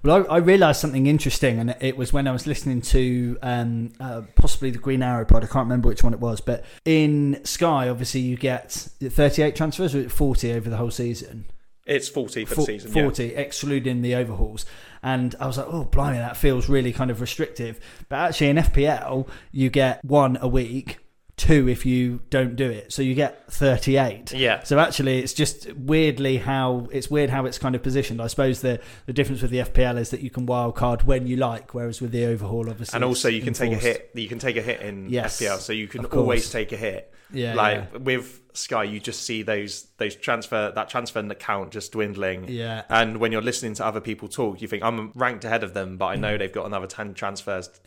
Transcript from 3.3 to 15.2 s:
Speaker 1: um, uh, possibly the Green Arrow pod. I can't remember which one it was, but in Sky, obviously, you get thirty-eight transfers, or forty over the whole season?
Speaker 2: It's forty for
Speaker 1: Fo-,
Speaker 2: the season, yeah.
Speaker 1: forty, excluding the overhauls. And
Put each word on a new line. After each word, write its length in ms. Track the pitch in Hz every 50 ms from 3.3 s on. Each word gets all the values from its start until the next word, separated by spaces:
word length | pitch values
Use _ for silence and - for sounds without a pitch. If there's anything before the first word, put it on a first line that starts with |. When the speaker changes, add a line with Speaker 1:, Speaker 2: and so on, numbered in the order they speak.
| 120 -
Speaker 1:
um, 520 | - 127 123 120 120 117 117 117 113 113 - -
uh, 220 | 127 127 120 117 110 - -
possibly 340 | - - - - - 135 131
the 100 | 120 -
Green 220 | - 139 135 127
Arrow 220 | 127 123 123 117 117
pod. 200 | - - 135 123
I 20 | -
can't 180 | - 139 123
remember 220 | 113 123 123 113 110
which 160 | 104 - -
one 100 | 117 117
it 60 | 107
was, 220 | 117 117 113 107
but 220 | - - 120 - - - - - -
in 560 | 160 160 160 151 151 147 147 147 139 139 - -
Sky, 420 | - - - 175 165 156 139 127 127
obviously, 320 | 123 117 127 120 - 131
you 140 | 127 127 127
get 360 | 120 - 131 127 123 - - - - - - - -
thirty-eight 540 | 139 127 - - 147 143 - - 151 151 -
transfers, 400 | - 160 156 135 - 190 165 131
or 140 | 139 123 123
forty 420 | - - 147 139 123 - - 117
over 180 | 117 117 104 117
the 60 | 117 107
whole 140 | 120 120
season? 540 | - - 123 120 120 - - - - 113 101 - - - - - - - _
Speaker 2:
It's 240 | - 143 135 - -
forty 340 | - 147 123 - - 123 110
for 120 | - -
Speaker 1:
Fo-, 60 | 156
Speaker 2:
the 40 | 151 120
season, 260 | 107 101 98 113 107
yeah. 80 | 156
Speaker 1:
forty, 320 | 147 139 110 - 123 117 -
excluding 680 | 143 139 139 - - - 143 143 135 120 127 127 123
the 140 | 120 120 123
overhauls. 500 | 123 123 113 107 95 113 110 107 107 - - - - - - - - -
And 300 | 131 131 127